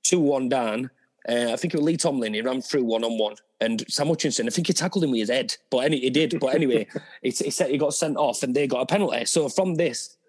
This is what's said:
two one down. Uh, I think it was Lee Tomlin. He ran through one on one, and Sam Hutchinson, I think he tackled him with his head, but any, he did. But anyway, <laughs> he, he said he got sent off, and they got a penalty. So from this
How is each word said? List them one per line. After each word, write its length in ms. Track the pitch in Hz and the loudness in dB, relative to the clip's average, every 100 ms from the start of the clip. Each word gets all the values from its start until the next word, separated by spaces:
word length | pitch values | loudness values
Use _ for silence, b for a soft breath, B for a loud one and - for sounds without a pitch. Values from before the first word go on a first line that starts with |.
two 160 | - 180 | 2 2
one 300 | 147 139 131 | 2 2 0
down. 420 | 131 117 110 131 _ _ _ - | 0 0 -4 -6 _ _ _ -4
Uh, 240 | 120 120 | -2 -2
I 60 | 113 | -2
think 160 | - | -2
it 40 | 160 | 0
was 80 | 147 | 0
Lee 120 | 165 | 0
Tomlin. 360 | 170 139 113 | 0 0 -2
He 80 | 107 | -2
ran 200 | 120 131 | -2 -4
through 240 | 120 147 120 | -2 -2 0
one 180 | 113 | 0
on 140 | 117 113 | -2 0
one, 160 | 107 - _ _ | -2 -2 _ _
and 240 | 113 113 87 | -2 -2 -4
Sam 180 | - 151 | -2 0
Hutchinson, 400 | 160 151 123 120 | 0 0 0 -2
I 40 | |
think 160 | 143 165 | -2 0
he 60 | |
tackled 300 | 180 147 196 | 0 0 0
him 80 | 160 | 0
with 80 | 120 | 0
his 100 | 107 | 0
head, 240 | 123 123 - _ | 0 -2 -8 _
but 100 | 127 | 0
any, 200 | 139 147 | 2 0
he 100 | 127 | 2
did. 300 | 131 156 160 | 2 0 0
But 160 | 139 143 | 0 2
anyway, 320 | 147 117 104 - - | 2 2 0 -10 -14
<laughs> 160 | - | -6
he, 80 | 127 | -4
he 200 | - 139 | -2 -4
said 180 | - 151 | -2 0
he 80 | 139 | 0
got 160 | 147 | 0
sent 220 | 139 156 147 | 0 -2 0
off, 240 | 147 117 | 0 0
and 140 | 131 127 | 0 2
they 100 | 143 | 2
got 120 | 127 | 0
a 40 | 127 | 2
penalty. 400 | 196 185 - 113 | 2 2 0 0
So 240 | 165 143 | 0 0
from 260 | - 190 165 | 2 0 2
this 400 | 170 117 - - | 0 0 -12 -16